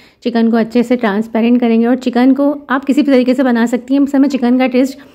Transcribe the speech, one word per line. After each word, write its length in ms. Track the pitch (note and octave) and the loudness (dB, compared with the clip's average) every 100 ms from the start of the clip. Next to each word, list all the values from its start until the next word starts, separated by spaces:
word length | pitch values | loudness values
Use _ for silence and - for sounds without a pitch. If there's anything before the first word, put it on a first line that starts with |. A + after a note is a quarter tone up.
| - _ | -20 _
चिकन 280 | B3 A#3 A3+ | -4 -2 0
को 60 | A3+ | 0
अच्छे 260 | A3 B3 | 0 0
से 140 | A#3+ B3 | 0 0
ट्रांसपेरेंट 640 | A3+ G3+ A3 A3 A#3 B3 | -2 -2 -4 -2 0 2
करेंगे 260 | A#3 A3+ A#3 | 2 0 0
और 100 | B3+ | -2
चिकन 360 | B3+ A#3+ B3+ | -2 0 2
को 340 | C4+ C#4+ D4 - | 2 0 -2 -4
आप 140 | C4+ | -4
किसी 180 | C#4 C#4 | -2 0
भी 100 | C#4+ | 2
तरीके 220 | B3+ B3 | 2 2
से 80 | B3+ | 0
बना 240 | C4 A#3+ A#3 | 0 0 0
सकती 280 | A#3 A#3 | -2 -2
हैं। 100 | C#4 | -2
बस 100 | C#4 | 0
हमें 140 | C#4 C#4 | 2 0
चिकन 300 | C4 A#3+ B3+ | 0 0 0
का 80 | C4 | 0
टेस्ट 320 | B3+ C4 - - | 0 -2 -4 -20